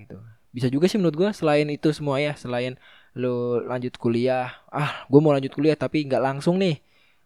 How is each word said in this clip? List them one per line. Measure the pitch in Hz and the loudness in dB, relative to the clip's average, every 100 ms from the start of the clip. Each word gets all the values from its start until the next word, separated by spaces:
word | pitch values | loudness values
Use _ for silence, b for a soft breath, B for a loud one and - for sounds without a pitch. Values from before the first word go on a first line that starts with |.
gitu. | 104 95 113 - _ | -16 -20 -20 -20 _
Bisa | 123 123 | -2 0
juga | 135 180 | 2 2
sih | 220 | 2
menurut | 175 151 | 0 2
gua | 202 208 | -2 0
selain | 156 147 147 | 2 2 2
itu | 147 156 | 0 -2
semua | 151 147 135 | 0 -2 -2
ya, | 147 | -2
selain | 135 123 123 127 127 B B B | -4 -6 -4 -4 -8 B B B
lu | 127 123 123 123 120 | -4 -2 -2 -2 -2
lanjut | - 123 123 - | -2 -6 -6 -4
kuliah, | 120 117 127 127 123 - _ | 0 2 2 0 -4 -10 _
"Ah, | 135 143 - - | -6 -4 -6 4
gua | 135 | 6
mau | 156 139 | 6 2
lanjut | 135 | 0
kuliah | - 151 147 | 0 0 0
tapi | 131 156 139 | 0 -2 0
nggak | 120 | 0
langsung | 135 139 170 180 | 0 -2 0 0
nih, | 190 143 b b b b | 0 -2 b b b b